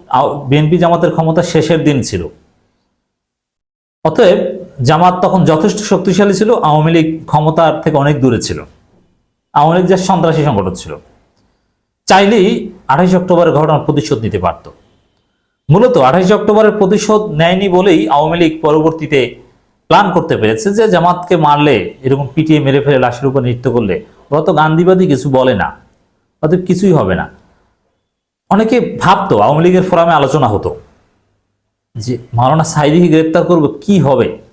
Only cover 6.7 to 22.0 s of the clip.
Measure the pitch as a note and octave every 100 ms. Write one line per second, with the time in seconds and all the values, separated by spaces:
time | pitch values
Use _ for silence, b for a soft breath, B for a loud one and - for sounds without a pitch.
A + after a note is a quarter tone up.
6.7 | D3+ D#3 E3 D#3+ D#3+ - D#3 D3+ D#3+ D#3+
7.7 | D#3 - D3 C#3 C#3+ B2+ A2+ - D#2 D2
8.7 | _ _ _ _ _ _ _ _ D3 D3+
9.7 | F3 F3 F#3 - F3+ E3 D#3 D3 G2+ F#2
10.7 | F2+ E2 D2 - _ _ _ _ _ _
11.7 | _ _ _ - F#3+ G3+ A3+ F#3+ A#3 -
12.7 | - - C#3 F#3 F#3 F3+ F3 E3 C#3+ D#3
13.7 | D3+ - C#3+ C#3+ B2+ A2 G2 F2+ - -
14.7 | - _ _ _ _ _ _ _ _ -
15.7 | E3+ B3 A#3+ B2+ E3+ F#3 G#3 - G#3+ G#3+
16.7 | G#3 F#3 G3+ - G#3+ G#3+ D3+ E3+ F#3 G3
17.7 | F3+ G3 D#3+ G#2+ C#3 D#3 E3+ E3 D#3 D#3
18.7 | D#3 D#3 D#3+ D3 C#3+ A#2 - - _ _
19.7 | _ - E3+ G3+ E3 D#3+ A2+ G#2+ A2 G3
20.7 | G3+ G#3+ F3+ E3+ E3 - F3 D3+ D3 D3
21.7 | A#2+ F2 -